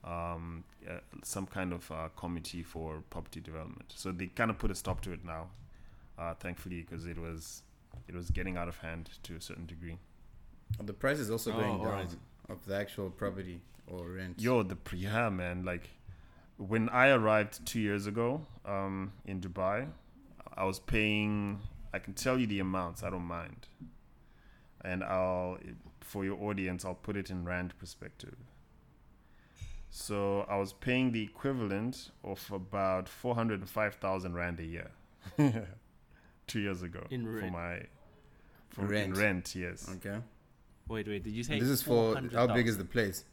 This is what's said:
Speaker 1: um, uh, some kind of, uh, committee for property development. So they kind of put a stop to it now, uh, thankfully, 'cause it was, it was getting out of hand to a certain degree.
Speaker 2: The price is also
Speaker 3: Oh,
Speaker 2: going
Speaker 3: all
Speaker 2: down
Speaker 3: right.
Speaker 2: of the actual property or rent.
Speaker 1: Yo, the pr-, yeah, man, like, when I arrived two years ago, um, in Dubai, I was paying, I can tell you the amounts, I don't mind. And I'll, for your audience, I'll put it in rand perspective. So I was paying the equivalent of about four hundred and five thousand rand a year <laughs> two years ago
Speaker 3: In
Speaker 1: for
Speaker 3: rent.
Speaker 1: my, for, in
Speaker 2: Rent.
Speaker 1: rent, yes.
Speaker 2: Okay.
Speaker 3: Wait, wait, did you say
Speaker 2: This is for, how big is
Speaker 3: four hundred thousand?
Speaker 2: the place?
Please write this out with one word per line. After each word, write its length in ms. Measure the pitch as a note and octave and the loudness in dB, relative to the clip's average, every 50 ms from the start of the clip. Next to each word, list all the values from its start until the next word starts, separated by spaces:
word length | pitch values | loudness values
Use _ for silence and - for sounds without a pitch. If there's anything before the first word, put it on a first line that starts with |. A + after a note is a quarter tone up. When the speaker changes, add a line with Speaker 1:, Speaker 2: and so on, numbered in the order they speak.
Speaker 1:
um, 600 | - E2+ E2+ E2+ E2+ E2+ E2+ E2 E2+ E2+ E2+ E2 F2 - - - - F#2 | -6 -4 -4 -2 -2 -2 -4 -4 -6 -6 -8 -8 -10 -14 -18 -16 -12 -10
uh, 100 | F2 F2 - - - - | -10 -10 -10 -14 -16 -12
some 240 | - - - G2+ G2 | -8 -6 -4 -4 -4
kind 260 | F#2 - G2+ F#2 F2+ | -4 -2 -2 0 0
of, 160 | F2 E2+ - - | -2 -2 -4 -6
uh, 160 | D#2+ D#2 D#2+ D#2+ - | -6 -6 -6 -6 -8
committee 480 | - - F2 E2+ E2+ D#2+ - - F2 E2 | -6 -4 -4 -4 -4 -4 -6 -8 -8 -8
for 380 | - - E2 D#2+ D#2+ D#2 D#2 D#2 - | -8 -8 -8 -6 -6 -6 -8 -10 -8
property 300 | - D#2+ D#2+ - - D#2+ | -8 -10 -8 -8 -10 -12
development. 520 | - D#2+ D#2+ D#2+ D#2+ - - - - - - | -10 -10 -10 -8 -8 -10 -12 -14 -14 -16 -14
So 160 | - - F#2+ | -8 -6 -4
they 160 | F#2 F2 F#2 | -4 -2 -4
kind 240 | F2+ - - A#2 A2 | -6 0 2 2 2
of 80 | G#2+ - | 2 2
put 140 | - G#2 | 2 0
a 20 | F#2+ | 0
stop 260 | - - F#2+ F#2 - | 0 -2 -2 -2 -2
to 100 | - F#2+ | -2 -6
it 120 | F2 - F2+ | -6 -8 -8
now, 260 | F2 D#2+ D#2+ E2 F2+ F#2+ - - - - - - - - - - - - | -8 -8 -8 -8 -10 -12 -16 -18 -18 -16 -18 -18 -18 -18 -18 -18 -18 -10
uh, 180 | - E2 E2 E2+ | -6 -4 -4 -4
thankfully, 480 | - - F2+ F2 - - F#2 F2+ E2+ | -4 -4 -6 -6 -6 -6 -6 -6 -6
'cause 240 | E2 - - D#2+ E2 | -6 -6 -8 -6 -6
it 120 | F2 E2 E2+ | -6 -6 -4
was, 440 | E2 E2 E2 D#2+ D#2 - - - - - - - - - - - - - | -4 -4 -6 -6 -8 -10 -12 -14 -16 -20 -20 -20 -20 -16 -16 -14 -12 -8
it 60 | F2 | -8
was 140 | F2 F2 F2+ | -8 0 2
getting 260 | F#2 F#2 F2+ F#2 F2+ | 2 2 2 0 0
out 100 | F2 F2 | 0 -2
of 120 | F2 E2+ - | -2 -4 -6
hand 320 | - E2 E2 E2+ D#2+ - - - | -6 -6 -6 -6 -8 -10 -12 -12
to 140 | - - E2+ | -10 -10 -10
a 40 | D#2+ | -10
certain 260 | - - F2+ F#2 F2 | -8 -10 -8 -8 -8
degree. 320 | E2 E2+ D#2+ F2 E2+ E2 F2 - - - - - - - - - - - - - - - G#2+ | -10 -10 -8 -8 -8 -8 -10 -12 -18 -20 -20 -20 -20 -18 -18 -18 -18 -20 -20 -4 -4 -4 -2
Speaker 2:
The 100 | G#2+ G2+ | -2 -6
price 260 | G2+ - - C3+ C#3+ D3+ | -6 0 2 2 2 2
is 120 | B2+ G#2 | 0 0
also 200 | A2+ A2+ - A#2 | -2 0 0 0
Speaker 3:
Oh, 40 | G#2+ | 2
Speaker 2:
going 200 | A2+ G#2+ G2+ G#2 F#2+ | 2 2 2 2 0
Speaker 3:
all 60 | G#2 | 0
Speaker 2:
down 80 | A2+ | 0
Speaker 3:
right. 240 | G#2 G2 F#2 E2+ E2+ E2+ - - - - - - | 0 0 -2 -4 -6 -10 -14 -18 -20 -20 -12 -12
Speaker 2:
of 160 | G#2 F2+ - | -12 -10 -6
the 80 | G2 F#2+ | -2 -2
actual 340 | G2 G2+ G2 - - G2 F#2 | -2 -2 -2 -4 -4 -4 -4
property 500 | F2 - G2+ G2+ F#2 F#2+ F#2 F#2 F2 E2+ - - - - - | -4 -2 -2 -2 -2 -4 -6 -6 -8 -10 -12 -16 -20 -20 -14
or 240 | - F2+ F2+ E2+ F2 | -10 -8 -8 -6 -6
rent. 280 | F2+ F#2+ F#2+ F2+ F2 - | -6 -6 -6 -6 -4 0
Speaker 1:
Yo, 240 | G#2+ A#2+ B2+ A#2+ | 4 6 6 6
the 140 | G#2 F2+ G2+ | 6 4 0
pr-, 200 | E2 - - - | -6 -6 -6 -4
yeah, 320 | F2 F#2 G2+ G#2+ A2+ A#2+ A2 | -2 0 2 2 4 4 4
man, 340 | G2 F2+ F2+ F2+ F2+ F2+ F2+ | 2 0 0 -2 -2 -2 -2
like, 260 | F#2 F2+ F2 - - - - - - - - - - - - - - - - | -2 -2 -4 -4 -10 -16 -16 -16 -16 -16 -16 -16 -20 -20 -20 -20 -20 -12 -10
when 300 | G2+ F#2+ A2 A2+ A2 A#2 | -2 2 4 4 4 6
I 180 | A#2+ B2 B2+ C#3 | 8 10 10 12
arrived 540 | C#3 B2 A2 G#2+ G#2+ G#2+ G#2 G2+ - - - | 10 10 10 8 8 8 6 4 -2 -8 -8
two 160 | - - A#2 | -2 0 2
years 260 | G#2+ G#2 G2+ G#2 G2+ | 4 4 4 2 2
ago, 400 | G#2 G2+ A2+ A#2 A#2+ C3+ D#3 D3+ - - - - | 0 0 2 2 2 2 0 -4 -8 -14 -12 -4
um, 480 | G2+ G2+ G2 G2 F#2+ F#2+ F#2+ F#2+ F#2+ G2 - - | -2 0 0 0 0 0 -2 -2 -4 -6 -10 -8
in 160 | - G2 F#2 | -6 -6 -4
Dubai, 480 | F2 F#2 E2+ G2 F#2 F#2 G2+ A2 C3 D3+ D#3 - - - - - - - - - - - - | -4 -4 -2 2 2 4 4 2 0 -4 -8 -12 -18 -20 -20 -20 -20 -20 -20 -16 -16 -12 -4
I 100 | - F#2+ | 0 0
was 140 | F#2+ F#2+ - | 0 0 -2
paying, 840 | - - - A2 G#2+ G#2+ G#2+ G#2 G#2 G#2 G#2 G#2 G#2 G2+ G2+ G2+ G#2 - - - - - - | 0 2 4 4 6 6 4 4 4 4 2 2 2 0 -2 -4 -6 -8 -10 -8 -10 -6 -6
I 60 | G2 | -4
can 120 | - - | -4 -4
tell 240 | F#2+ - - C3 C3 C3 | -6 0 2 4 4 4
you 80 | B2 | 4
the 120 | G#2+ G#2 G2 | 4 2 2
amounts, 440 | F#2+ F#2 F#2 F#2+ F2+ E2+ E2+ - | 2 2 2 0 0 -2 -4 -4
I 60 | - F#2 | -4 -4
don't 140 | F#2 F2+ F2 | -2 -2 -4
mind. 440 | E2+ E2+ E2+ E2+ - - - - - - - - - - - - - - - - - - - - - - - - - - - | -4 -4 -6 -6 -8 -12 -16 -18 -20 -18 -16 -16 -16 -16 -20 -20 -20 -20 -20 -20 -20 -20 -20 -20 -20 -20 -20 -20 -20 -20 -10
And 200 | - F#2 F#2 F#2 | -6 -4 -2 -2
I'll, 560 | - - F#2+ F#2 F#2 F#2 F#2 F2+ F2+ F2+ F#2 - F2+ - A#1 - - - - - | 0 0 2 2 4 4 2 2 0 -2 -4 -6 -8 -12 -14 -14 -16 -18 -18 -18
for 240 | - - - G#2 G2 | -16 -8 -4 0 0
your 140 | F#2+ G2+ - | 0 0 0
audience, 420 | G#2 G#2 G#2 F#2+ F#2 F#2 F2+ F2 - | 0 0 0 0 0 0 0 -2 -2
I'll 100 | F#2 F2+ | -4 -6
put 200 | - - - G2+ | -4 -4 -4 -2
it 140 | G2+ F#2+ - | -2 -2 -2
in 140 | F#2+ F2+ F2 | -4 -4 -2
rand 340 | F2 F2+ F2+ F2+ F2 - - | -2 -2 -2 -2 -4 -6 -10
perspective. 580 | - - - - - - - - - - - A#2+ - - - - - - - - - - - - - - - - - - - - - - - - - - - - - - | -14 -14 -12 -12 -14 -14 -12 -14 -16 -14 -14 -16 -18 -20 -20 -20 -20 -20 -20 -20 -20 -20 -20 -20 -20 -20 -20 -20 -20 -20 -20 -20 -20 -20 -14 -12 -10 -10 -10 -10 -10 -12
So 520 | - - - - G#2 G2+ G2+ G2+ G2 G2+ G2 - | -10 -10 -6 -2 0 0 2 4 2 2 2 2
I 80 | G2+ | 0
was 160 | G2+ G2 G2 - | 0 0 0 -4
paying 380 | - - B2+ B2 B2+ C3 B2+ | -4 0 2 4 4 4 4
the 100 | A#2 A2+ | 2 2
equivalent 880 | G#2+ G2+ - - - C3+ C#3 B2+ A2+ G2+ G2 G2+ A2 B2 B2+ - - - - - | -2 -4 -6 -2 -2 0 0 2 0 0 0 0 0 -2 -4 -6 -10 -16 -18 -12
of 280 | - F#2 G2 - - - | -8 -8 -8 -8 -6 -8
about 560 | G2+ F#2+ F#2 G2 - G2+ F#2+ F#2+ F#2+ F#2 F#2 F2+ | -6 -6 -6 -4 0 2 4 4 4 2 0 -4
four 260 | - - - B2 A#2+ | -10 -4 0 0 2
hundred 260 | A#2 A2+ A2+ G#2+ F#2+ | 4 4 2 2 0
and 80 | F#2 F#2 | -2 -2
five 260 | - G#2+ G#2+ G#2 G2 | 0 2 2 2 2
thousand 380 | - - F#2+ F#2+ F#2+ F#2 F#2 F2 | 0 0 0 0 2 0 -2 -2
rand 260 | F2 F2 F2 E2+ E2 | 0 0 -2 -2 -4
a 40 | E2 | -6
year 260 | E2 E2 E2 - - - - - - - - - - - | -6 -6 -8 -8 -10 -14 -18 -20 -20 -20 -16 -16 -4 6
<laughs> 300 | - D3 C#3 A2+ A2+ G#2 F2+ - - - - - - - _ - - - - - - - | 6 8 8 8 4 -2 -6 -12 -16 -20 -20 -20 -20 -20 _ -20 -20 -20 -20 -20 -18 -10
two 140 | - - A2+ | -2 0 2
years 220 | G2+ G2+ F#2+ F2+ | 2 2 0 0
ago 240 | F2+ F2 E2+ F#2 F2 - | -4 -6 -6 -8 -8 -6
Speaker 3:
In 140 | C3 B2 A#2 | -4 -4 -2
Speaker 1:
for 60 | A2 | -2
Speaker 3:
rent. 200 | A2+ A2 G2+ F#2 | -2 -2 -2 -2
Speaker 1:
my, 280 | F2+ E2+ F2 F2 F2 F2+ - - - - - - - - - - - - - - - - - - | -2 -2 -2 -4 -4 -6 -8 -10 -16 -20 -20 -20 -20 -20 -20 -20 -20 -20 -20 -20 -20 -20 -20 -16
for, 120 | - - | -4 -2
in 60 | G2 G2+ | 0 2
Speaker 2:
Rent. 280 | G#2 G#2+ G2+ F#2+ F#2+ | 4 2 2 2 4
Speaker 1:
rent, 380 | F#2+ G#2 G#2 F#2+ F2+ E2+ - - | 6 6 6 6 2 -2 -4 -4
yes. 340 | F#2 F2+ F2 F2 - - F#2 F#2 | -4 -4 -4 -6 -8 -8 -10 -10
Speaker 2:
Okay. 220 | F2+ - G2 G2+ A2 A#2+ A2+ - - - - - - - - - - - - | -8 -6 -6 -6 -6 -6 -8 -14 -20 -20 -20 -20 -20 -20 -20 -20 -16 -8 -4
Speaker 3:
Wait, 180 | A2+ A2 G2+ G#2+ | -2 -2 0 0
wait, 140 | G#2 G2 F2+ | -2 -2 -2
did 80 | A2 | -2
you 100 | G#2 A2+ | -2 -2
say 160 | A#2+ C3 - G#2+ | 0 0 2 4
Speaker 2:
This 100 | A#2 C3 | 6 6
is 140 | C#3 B2+ | 4 4
for, 320 | - - A#2+ A#2 A2+ A2+ A2 | 4 6 6 8 8 6 4
how 60 | - | 2
big 60 | C3 A#2+ | 0 0
is 40 | |
Speaker 3:
four 160 | A#2+ A#2 A#2+ B2 | 4 6 6 8
hundred 160 | G#2+ B2 A#2+ | 8 6 6
thousand? 140 | A2+ A2 F#2+ | 6 4 0
Speaker 2:
the 60 | F#2 | -2
place? 400 | F2 - B2 A2 G2 F2 - - - | 0 2 2 4 4 0 -4 -8 -12